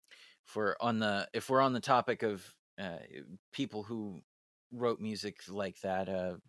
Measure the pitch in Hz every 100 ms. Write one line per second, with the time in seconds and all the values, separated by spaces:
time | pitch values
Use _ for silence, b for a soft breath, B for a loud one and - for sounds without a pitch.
0 | _ B B B - 107 104 - 117 110
1 | 107 101 - 113 - 131 135 120 - 123
2 | 120 110 113 98 - - _ - 95 82
3 | 57 65 69 95 _ - 135 107 104 113
4 | 104 85 - _ _ _ _ 123 120 113
5 | 110 101 104 - - 98 98 - 98 95
6 | 95 92 90 90